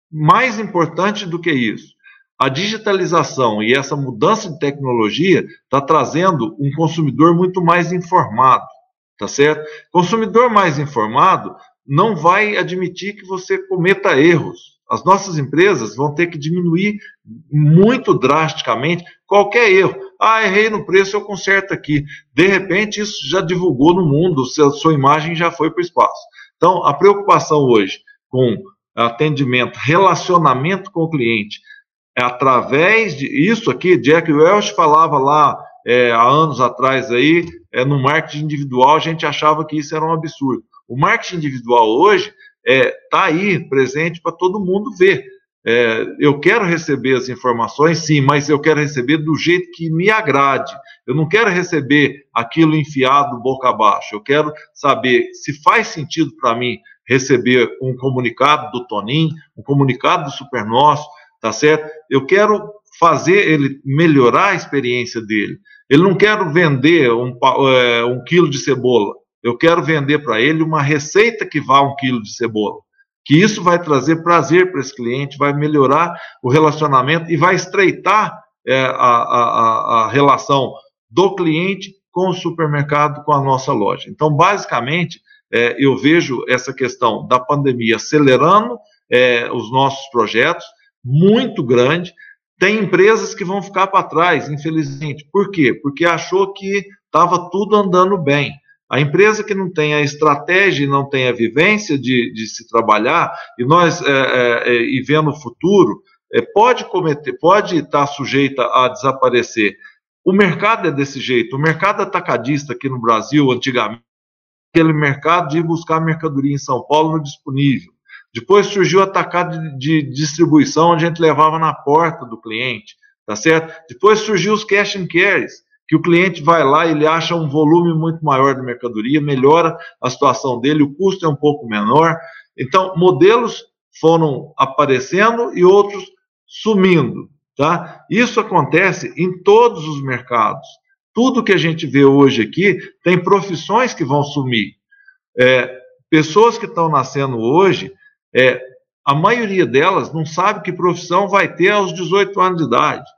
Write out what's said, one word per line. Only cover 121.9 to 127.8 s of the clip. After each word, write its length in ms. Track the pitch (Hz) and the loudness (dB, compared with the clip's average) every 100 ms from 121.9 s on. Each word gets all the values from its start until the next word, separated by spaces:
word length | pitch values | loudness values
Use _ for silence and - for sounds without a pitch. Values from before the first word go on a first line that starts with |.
| 151 165 160 120 | 2 0 -4 -14
do 140 | 110 | -16
cliente, 560 | 113 110 127 110 - - _ _ - | -10 -8 -6 -8 -14 -20 _ _ -10
tá 100 | 104 | -2
certo? 380 | 160 160 160 - - | 2 2 0 -16 -20
Depois 300 | - 208 214 | 0 2 4
surgiu 340 | 214 190 196 | 0 -2 0
os 100 | 214 | -2
cash 320 | - 202 202 196 | 0 -2 -2 -6
and 120 | 170 | -4
carries, 600 | 165 196 165 107 - _ _ - | 0 0 0 -4 -12 _ _ -2
que 60 | 160 | -2
o 60 | |
cliente 420 | 170 170 190 - | 2 2 2 -2
vai 220 | 147 165 135 | 0 2 4
lá, 200 | 151 170 | 2 2
ele 220 | 151 151 | 0 0
acha 260 | 165 165 | 0 -2
um 140 | 170 151 | -4 -2
volume 500 | 151 147 170 | 0 4 4